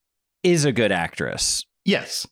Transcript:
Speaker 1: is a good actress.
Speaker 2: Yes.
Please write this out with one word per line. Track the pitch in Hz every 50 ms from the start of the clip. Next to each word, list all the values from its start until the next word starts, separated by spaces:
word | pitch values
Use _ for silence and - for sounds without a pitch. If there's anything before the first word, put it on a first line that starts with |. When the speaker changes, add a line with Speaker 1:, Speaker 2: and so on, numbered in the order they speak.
| _ _ _ _ _ _ _ _ -
Speaker 1:
is | 180 175 160 143
a | 143
good | 107 117 110 98
actress. | 95 87 82 - - - 76 55 - - - - - - - _ _ _ -
Speaker 2:
Yes. | 185 202 - - - - - - -